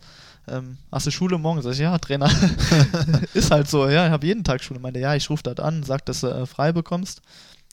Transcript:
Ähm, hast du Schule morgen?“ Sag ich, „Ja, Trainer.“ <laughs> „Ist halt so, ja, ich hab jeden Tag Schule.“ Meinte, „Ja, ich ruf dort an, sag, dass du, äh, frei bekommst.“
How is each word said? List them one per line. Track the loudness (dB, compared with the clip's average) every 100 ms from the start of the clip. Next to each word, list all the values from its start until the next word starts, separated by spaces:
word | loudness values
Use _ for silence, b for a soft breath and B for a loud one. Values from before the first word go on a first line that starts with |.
| B B B B -10
Ähm, | -10 -10 -16 -10
hast | -6 -4
du |
Schule | -2 -2 0
morgen?“ | -2 -2
Sag | -4
ich, | -2
„Ja, | 0 -2
Trainer.“ | -2 0 2
<laughs> | 4 2 2 2 6 4 4 2 2 0
„Ist | 0 4
halt | 4 4
so, | 2 4
ja, | 4 4
ich |
hab | 2
jeden | 0 0
Tag | -2 -2
Schule.“ | -4 -10
Meinte, | -8 -4
„Ja, | -2 -2
ich | -2
ruf | -4
dort | -4 -4
an, | -4 -4
sag, | -4 -4 -4
dass | -4
du, | -4
äh, | -4 -6
frei | -2 0
bekommst.“ | 0 -2 -6 -6 -12 B B B B B